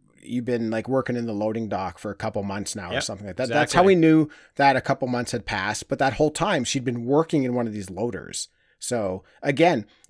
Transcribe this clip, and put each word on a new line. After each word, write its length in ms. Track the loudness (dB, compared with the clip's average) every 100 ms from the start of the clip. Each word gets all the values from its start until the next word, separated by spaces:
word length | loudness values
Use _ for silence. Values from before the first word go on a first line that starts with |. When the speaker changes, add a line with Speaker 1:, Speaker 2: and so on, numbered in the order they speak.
| _ _
Speaker 1:
"You've 240 | -6 -4 -2
been, 240 | -2 0
like, 200 | -2 -2
working 260 | -2 -2 -4
in 100 | -4
the 80 |
loading 360 | -2 -2 -2 -4
dock 280 | -4 -6 -8
for 120 | -10
a 40 | -6
couple 280 | -6 -4
months 320 | -4 -6 -6 -8
now," 140 | -6
or 60 | -6
Speaker 2:
Yep. 80 |
Speaker 1:
something 240 | -6 -8 -10
like 100 | -6
that. 100 | -2
That's 240 | 0 2
Speaker 2:
Exactly. 60 | 4
Speaker 1:
how 60 | 6
we 100 | 6
knew 340 | 6 6 4 -4 -10 2
that 200 | 4 4
a 60 |
couple 260 | 2 -2 -2
months 240 | -2 -4
had 140 | -6 -4
passed. 420 | -4 -2 -4 -4
But 120 | 0
that 140 | 0
whole 180 | 2 0
time 340 | 2 0 0 0
she'd 180 | -2 -2
been 200 | -4 2
working 380 | 4 4 2
in 100 | 2
one 120 | 0 -2
of 60 |
these 160 | -6 -8
loaders. 600 | -4 -4 -6 -10 -10 -12 _ _ _
So 440 | -6 -2 -2 -4 -10 _
again, 460 | -2 4 4 2 -2 _